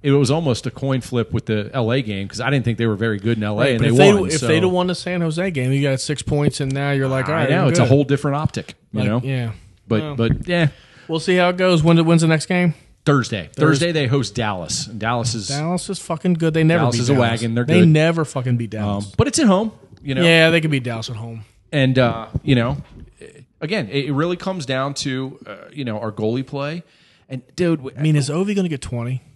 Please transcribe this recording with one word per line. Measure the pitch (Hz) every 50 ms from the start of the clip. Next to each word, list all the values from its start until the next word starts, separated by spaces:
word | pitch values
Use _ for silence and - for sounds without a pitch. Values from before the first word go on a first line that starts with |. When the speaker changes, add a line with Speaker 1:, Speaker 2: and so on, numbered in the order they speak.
| -
Speaker 1:
it | 143
was | 139 143 143 117
almost | 143 160 170 143 120 - -
a | 135
coin | - - - 139 135 131
flip | 117 - 127 120 110 - -
with | 110 -
the | - 110 107 104 107 -
L | 135 117 110
A | 120 139 135
game | 107 104 98 98 101
'cause | - 101
I | 117 123
didn't | 143 139 113
think | 120 113
they | 92 117
were | 113 107
very | 92 113 117 107 98
good | 92 113 117 110
in | 104
L | 104 107 107
A, |
Speaker 2:
Right, | 123 139
Speaker 1:
and | 127 117
Speaker 2:
but | 113
Speaker 1:
they | - 120
Speaker 2:
if |
they, | 127 196 196 208
Speaker 1:
won, | 202 190 -
Speaker 2:
if | 156 151
Speaker 1:
so. | - -
Speaker 2:
they'd | 156 160 170
have | 185 185
won | 180 180 180
the | 180
San | - - 180 180 180 170
Jose | 165 156 165 180 196 170
game, | 139 127 127 135
you | 139
got | 139 139 135 123
six | - - 151 135 -
points, | - 147 143 143 147 - -
and | 143 135 135
now | 139 139 143
you're | 143 139 135 131
like, | 131 131 131 143
"All | 156
Speaker 1:
I | 165 151
Speaker 2:
right, | 139
Speaker 1:
know. | 143 135 139
Speaker 2:
I'm | 139
Speaker 1:
It's | 127 131
a | 120
Speaker 2:
good." | 113
Speaker 1:
whole | 131 143 143
different | 127 135 131 - 147 139
optic, | 143 156 - - 113 - - - _ _ _ -
you | 107
Speaker 2:
Like, | 104 101
Speaker 1:
know? | 107 120 123
Speaker 2:
yeah. | 131 135 127 120 113 107 - - - - _ _ -
Speaker 1:
But, | 117 107 156
Speaker 2:
Well, | 151 143
Speaker 1:
but, | 123 117 117 - - - 175
yeah. | 175 170 165 143 - - _ _ _ - - -
Speaker 2:
we'll | 160 160
see | 160 - 185
how | 180 180 180
it | 180
goes. | 180 185 185 180 165 147
When, | 170 170 165 165
when's | 160 170 165 165
the | 160
next | 160 156 -
game? | - 185 180 180 175 151 - _ _ _ _ _
Speaker 1:
Thursday. | - 147 139 117 - 113 101 85
Speaker 2:
Thursday. | - - -
Speaker 1:
Thursday | 147 156 156 135 165 175 170
they | 160 143
host | 120 123 143 120 98 -
Dallas, | 123 113 107 101 90 85 78 - - -
and | - 110 107
Dallas | 104 110 123 120 113 113 110
is | 117 98 -
Speaker 2:
Dallas | 139 143 151 165 180 180 - -
is | 196 -
fucking | - - 170 156 - 180 180
good. | 160 165 165 156
They | 165 160
never | 156 165 170 151
Speaker 1:
Dallas | 123 117
Speaker 2:
beat | 120 123
Speaker 1:
is | 120
a | 143
Speaker 2:
Dallas. | 131 120 117 113 110
Speaker 1:
wagon. | 117 117 113
They're | 120 120
Speaker 2:
They | 135 165 180
Speaker 1:
good. | 180 165
Speaker 2:
never | 156 156 156 165 170 165 156
fucking | - - 139 123 127 123 117
beat | 120 104
Dallas. | 107 107 104 104 101 101 101
Speaker 1:
Um, | 98 -
but | - - 285
it's | - -
at | 320
home, | 220 190 185 220 220 - - - _ - _ -
you | 139 135
know? | 131 175
Speaker 2:
Yeah, | 170 165 165 160 165
they | 165 170
can | 156 156
beat | 147 135 120
Dallas | 120 117 113 110 -
at | 123
home. | 107 117 117 117 113 104 _ _ _ _ _ -
Speaker 1:
And, | 147 135 131 131 131
uh, | 127 120 113 113 113 - - - -
you | 147 135
know, | 123 117 123 143 143 - - - - - - _ _ - - - - - _ _ _
again, | - 147 208 220 - 98
it, | 110 143 135
it | 139 143
really | 135 156 175 180
comes | 175 - 196 190 185 143
down | 120 135 131 135 143 143
to, | - - 143 131 131 131 131 - - -
uh, | 104 101 95 - - -
you | 143 139
know, | 120 107 107
our | 107 107 101
goalie | 101 107 107 117 127 135
play. | - - 143 139 143 156 175 170 _ _ _ _ _ _ _ _ _
And, | 135 127 120 _ _
dude, | - 180 170 165 151
w- | 127 135 - -
Speaker 2:
I | 147
mean, | 156 156
is | 147 135 127
Ovi | 143 165 190 202 208
gonna | 202 190 175
get | 156 131 -
twenty? | - - 120 117 120 131 127 _ - _